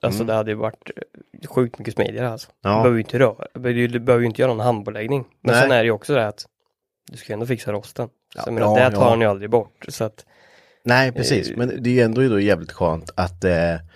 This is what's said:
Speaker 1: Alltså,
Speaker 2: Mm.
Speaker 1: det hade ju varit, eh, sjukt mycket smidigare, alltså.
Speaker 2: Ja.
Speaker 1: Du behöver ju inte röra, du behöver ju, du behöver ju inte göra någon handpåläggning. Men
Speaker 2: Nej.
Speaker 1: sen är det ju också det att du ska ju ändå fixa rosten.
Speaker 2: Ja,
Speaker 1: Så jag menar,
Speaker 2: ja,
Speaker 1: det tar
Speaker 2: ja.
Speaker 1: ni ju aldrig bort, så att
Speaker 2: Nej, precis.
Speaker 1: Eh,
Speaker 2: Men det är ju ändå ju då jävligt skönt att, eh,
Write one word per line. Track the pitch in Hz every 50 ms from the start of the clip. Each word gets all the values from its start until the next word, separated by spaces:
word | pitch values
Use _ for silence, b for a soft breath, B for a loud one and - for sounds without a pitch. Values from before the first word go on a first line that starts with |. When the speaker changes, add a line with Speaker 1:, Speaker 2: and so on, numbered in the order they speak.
| -
Speaker 1:
Alltså, | 117 98 104
Speaker 2:
Mm. | 117
Speaker 1:
det | 113 110
hade | 110 107 110
ju | 107
varit, | 107 110 110 - - _ - - - - - _ - - _ - - -
eh, | 143
sjukt | - - 127 120 - -
mycket | 113 113 107
smidigare, | - - 110 107 113 123 120
alltså. | 113 110 - - _ _ -
Speaker 2:
Ja. | 98
Speaker 1:
Du | 104
behöver | 110 117 123 120
ju | 113 107
inte | - - 120
röra, | 135 113 101 - - - -
du | 123
behöver | 127 123 120 120
ju, | 120 117
du | 120 123
behöver | 117 131 123 120 120
ju |
inte | 117 107 - 127
göra | 127 117
någon | 107 113
handpåläggning. | 123 117 107 104 - 107 107 110 113 139 139 123 - _ _ -
Men | 131 117
Speaker 2:
Nej. | 120 131
Speaker 1:
sen | 135 131
är | 120
det | 113
ju | 117
också | 110 104 - - 147
det | 127 110 104
att | 104 - - - _ _ _ _ _ _ _ _ _ _ _ -
du | -
ska | 117 - -
ju | 110
ändå | 104 117
fixa | 123 131 110 - - 104
rosten. | 101 - - - - 123 113 - _ _ _ -
Speaker 2:
Ja, | - -
Speaker 1:
Så | -
jag | 117
menar, | 113 113 104 107 110
Speaker 2:
ja, | 127 127
Speaker 1:
det | 104
tar | 101 127 120
Speaker 2:
ja. | 117
Speaker 1:
ni | 113 113
ju | 107
aldrig | 101 98 101 104
bort, | 117 117 107 - _ _ - -
så | - - 113
att | - - - - b b b b b b b b b b b b
Speaker 2:
Nej, | 120 120 127 131 131 120
precis. | 135 123 127 143 104 - -
Speaker 1:
Eh, | -
Speaker 2:
Men | 113 123 127 - - 120
det | 120
är | 123
ju | 127
ändå | 117 113 110 123 135
ju | 131
då | 110 98
jävligt | 101 104 98 82 82 - -
skönt | - 92 85 80 82 80 - -
att, | - 92 90 - - -
eh, | 92 87 85 85 85 85 80 82 82 B